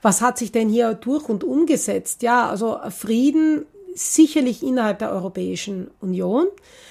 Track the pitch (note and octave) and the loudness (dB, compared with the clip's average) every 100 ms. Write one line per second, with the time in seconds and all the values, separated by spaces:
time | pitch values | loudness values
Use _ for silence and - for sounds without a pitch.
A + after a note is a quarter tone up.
0 | A3 F3+ A#3+ B3 A#3 A#3 A3 A3+ A#3 A3 | 2 2 0 0 -2 0 2 2 0 -2
1 | A#3+ D4 D4+ G#3 F4 C4+ E4 C#4+ - G3 | -2 -4 -2 -4 -2 0 2 2 0 -4
2 | - - A#3 A#3+ A3+ G3 A3+ - G#3 - | -4 -4 0 2 0 -2 -4 -4 -10 -10
3 | - A3+ C#4 D#4 D#4 D4+ - G4+ F#4+ F#4 | -2 2 4 4 2 0 -4 -18 -16 -8
4 | - - D#4 D#4 B3+ A3 C4+ B3+ A3 G3+ | -2 6 6 6 0 -2 -2 0 0 -2
5 | A3 F#3+ F#3+ F#3+ F#3 F3+ - F#3+ F#3 _ | -4 -4 -6 -6 -6 -6 -8 -8 -10 _
6 | F#3+ F#3 F3+ A#3 F#4 G4 - - - | -6 -2 0 2 0 -4 -20 -20 -20